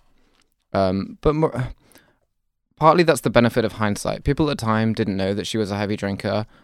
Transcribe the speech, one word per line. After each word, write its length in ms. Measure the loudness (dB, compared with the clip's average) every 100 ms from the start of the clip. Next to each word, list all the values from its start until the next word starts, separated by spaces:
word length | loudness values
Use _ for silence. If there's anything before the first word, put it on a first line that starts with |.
| _ _ _ _ _ _ _
Um, 440 | -2 0 0 -4 -4
but 120 | 0 0
more, 380 | 0 -2 -8 -12 _ -20 _ _ _ _ _ _ _ 2
partly 260 | 4 6
that's 180 | 4 2
the 80 | 2
benefit 360 | 4 4 2 0
of 80 |
hindsight. 500 | -2 -2 -2 -4 -4
People 260 | -2 0 -2
at 80 | -2
the 80 | 0
time 280 | 0 0
didn't 240 | 0 -2 0
know 160 | -2
that 140 | -2 -2
she 100 | -2
was 140 | -2
a 60 | -2
heavy 180 | -2 -2
drinker, 500 | -4 -4 -2 -4 -4 -8